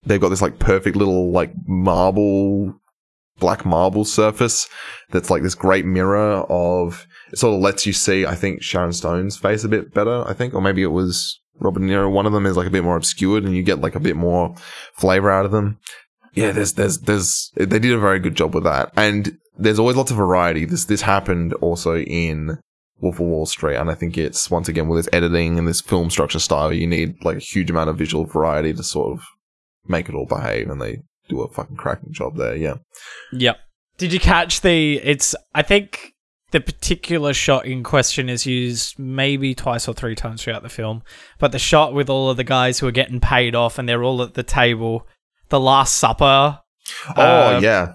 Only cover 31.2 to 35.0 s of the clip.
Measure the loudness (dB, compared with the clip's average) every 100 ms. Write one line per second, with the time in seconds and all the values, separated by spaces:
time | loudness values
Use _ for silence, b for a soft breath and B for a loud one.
31.2 | _ -8 -8 -10 -12 -8 -8 -8 -10 -10
32.2 | -8 -6 -6 -4 -6 -8 _ B B B
33.2 | B -2 -2 -2 -14 _ _ -8 -4 2
34.2 | 4 4 2 0 2 4 2 0